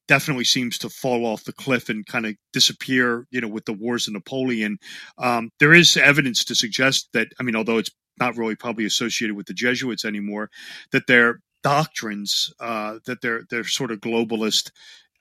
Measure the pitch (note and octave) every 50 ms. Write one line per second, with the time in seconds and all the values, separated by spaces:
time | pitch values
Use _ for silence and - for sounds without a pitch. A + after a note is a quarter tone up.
0 | _ - C#3+ C3+ - D#3+ C#3 B2 A2+ - - C3+ B2 A#2 - - - A2 - -
1 | - C3 B2 A#2 A#2 A2+ G#2+ - - - - - - C3+ B2+ A#2 - - A2+ G#2+
2 | G2+ - - A#2+ A2+ G#2+ G#2 - _ _ - B2+ - - A#2 - - C3+ C3 B2+
3 | B2 A#2+ A#2 A#2+ A#2+ _ B2+ B2+ A#2 G#2+ G#2+ A2 - - A2 F#2+ A2 A#2+ A#2+ A#2
4 | - A2+ G#2 G2 - - C3 C3+ C3 C3 A#2+ A2 G#2+ G#2 G#2 G2 - - - -
5 | - - - - B2+ B2 A#2+ A2+ A#2 A#2 _ - D3 D3+ E3 F3 E3 - - D#3+
6 | C3+ C#3+ C#3 D#3 C#3+ B2+ G#2+ - - - A#2 - - A2 F#2+ - C3 C3+ C3 -
7 | - _ - A#2 A2 - - - B2+ B2 A2+ A2+ A2 A#2 A2+ A2+ G2+ - - _
8 | _ _ _ - B2 B2 A2 A#2 A2+ A2 G#2+ - - A#2+ A2 A2+ A2 G2 - -
9 | B2 A2 - - A#2 G#2+ G#2 G2+ F#2+ - F#2+ F2+ A#2+ B2 B2 A#2+ C3+ B2 G#2+ -
10 | - A2 G#2 G#2 G2+ G#2 G#2 G#2 G#2+ - - - - - - - - - - C3
11 | - - B2+ A#2+ A#2+ A#2+ A#2+ - _ _ _ _ - C#3+ C#3+ D3 D#3 - - -
12 | A#2 A2 G2+ G#2 G2+ G2 - - - - - - A#2+ A#2 A2+ A2 G#2+ G#2+ A2 A2
13 | - B2+ B2 - - A#2+ A#2 A#2 - - B2+ A#2 G2+ - - - C#3 A#2 A2+ G2+
14 | - A#2 A#2 A#2 A#2+ A2 A#2 G#2+ A2 G#2+ - - - - _ _ - - - -
15 | _ _ _ _